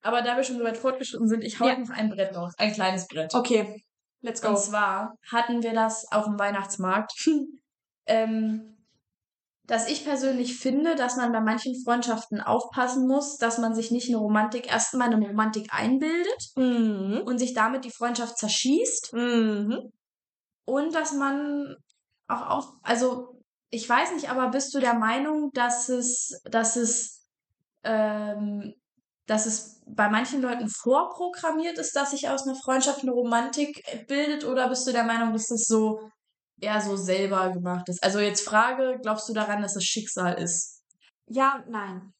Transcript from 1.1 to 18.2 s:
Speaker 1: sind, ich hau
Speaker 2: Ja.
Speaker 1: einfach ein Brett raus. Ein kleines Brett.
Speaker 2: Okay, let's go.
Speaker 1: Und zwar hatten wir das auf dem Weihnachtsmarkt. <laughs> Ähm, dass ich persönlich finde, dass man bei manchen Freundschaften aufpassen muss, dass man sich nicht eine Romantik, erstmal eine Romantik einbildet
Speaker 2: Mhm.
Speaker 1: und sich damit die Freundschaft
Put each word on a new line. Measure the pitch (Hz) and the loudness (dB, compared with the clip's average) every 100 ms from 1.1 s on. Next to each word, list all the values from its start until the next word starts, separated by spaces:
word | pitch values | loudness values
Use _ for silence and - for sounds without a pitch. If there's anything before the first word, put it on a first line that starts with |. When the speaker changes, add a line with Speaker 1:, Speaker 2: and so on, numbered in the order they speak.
| - 226 | 0 2
Speaker 1:
sind, | 226 | 2
ich | 220 - | -2 2
hau | 247 | 2
Speaker 2:
Ja. | 254 | 2
Speaker 1:
einfach | 233 - | -4 -2
ein | 214 | -2
Brett | 190 190 185 | 0 -2 -2
raus. | 175 - | -8 0
Ein | 214 | 0
kleines | 208 185 185 175 | 2 0 0 -4
Brett. | 156 160 | -4 0
Speaker 2:
Okay, | 262 247 214 208 - _ _ _ _ | 0 4 2 2 -8 _ _ _ _
let's | 233 226 | -10 -4
go. | 226 | 2
Speaker 1:
Und | 202 | 2
zwar | 202 208 202 190 214 - - | 2 0 0 0 -6 -10 -4
hatten | 233 240 233 | 0 0 0
wir | 226 | 0
das | 226 220 220 - | 2 0 0 -2
auf | 214 214 | 0 0
dem | 202 | 0
Weihnachtsmarkt. | 202 202 196 - 185 196 214 - | 0 -2 -4 -4 0 0 -2 0
<laughs> | - 302 277 - _ _ _ _ - | 2 2 0 -10 _ _ _ _ 0
Ähm, | 226 220 220 220 220 220 - _ _ _ _ _ _ _ _ | 2 2 0 0 -2 -8 -20 _ _ _ _ _ _ _ _
dass | - 226 - | -2 0 0
ich | 294 | -4
persönlich | 294 269 269 247 247 - | -2 0 2 0 -2 -2
finde, | 262 269 320 302 | 0 2 2 2
dass | 247 254 | 0 0
man | 233 | 0
bei | 226 | 2
manchen | 220 233 262 247 | 2 0 -2 -4
Freundschaften | - 240 247 220 - 208 | 0 0 0 -4 -2 -6
aufpassen | - 233 - - 254 262 254 | 0 0 0 0 0 2 2
muss, | 277 285 - | 2 0 -2
dass | 233 233 | 0 2
man | 226 220 | 0 0
sich | 220 | 0
nicht | 240 - | -2 0
eine | 226 | 0
Romantik, | 208 214 220 240 - | 4 2 2 -2 -2
erstmal | - - 262 240 | 0 0 2 4
eine | 220 202 | 4 2
Romantik | 208 214 214 - | 2 0 0 -4
einbildet | - 220 262 311 330 349 523 - - | -2 2 2 2 0 0 -4 -6 0
Speaker 2:
Mhm. | 254 240 220 202 190 214 | 2 4 2 2 -2 -2
Speaker 1:
und | - 240 | -2 0
sich | 247 | 0
damit | 226 220 262 | 2 0 0
die | 247 | -6
Freundschaft | - 240 240 | -6 -2 -2